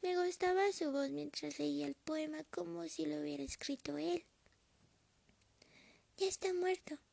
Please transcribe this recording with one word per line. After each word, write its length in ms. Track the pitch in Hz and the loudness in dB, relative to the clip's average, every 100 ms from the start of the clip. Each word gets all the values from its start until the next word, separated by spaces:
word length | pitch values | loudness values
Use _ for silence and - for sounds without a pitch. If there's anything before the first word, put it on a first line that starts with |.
Me 160 | 370 359 | 2 4
gustaba 540 | 359 359 359 370 403 | 2 4 4 6 4
su 200 | 392 311 | 2 0
voz 200 | 277 277 | 2 0
mientras 480 | 285 294 - 302 - | -2 -4 -4 -6 -2
leía 260 | 294 285 285 | 0 2 -2
el 80 | |
poema 500 | 277 - 311 311 311 302 | -4 -4 -2 -2 -6 -6
como 420 | - 349 339 339 | -6 -4 -4 -6
si 180 | - 156 | -2 -2
lo 140 | 151 | 0
hubiera 240 | 147 147 | -2 -2
escrito 540 | 139 - - 277 - 294 | -4 -6 -4 -4 -4 -2
él. 240 | 320 349 - _ - _ _ _ _ _ _ _ _ _ _ _ - - - - _ - | 0 0 -2 _ -20 _ _ _ _ _ _ _ _ _ _ _ -20 -20 -20 -20 _ -2
Ya 100 | 381 | 0
está 240 | - 381 | 2 0
muerto. 440 | 359 359 370 - 302 _ | 2 2 0 -2 -12 _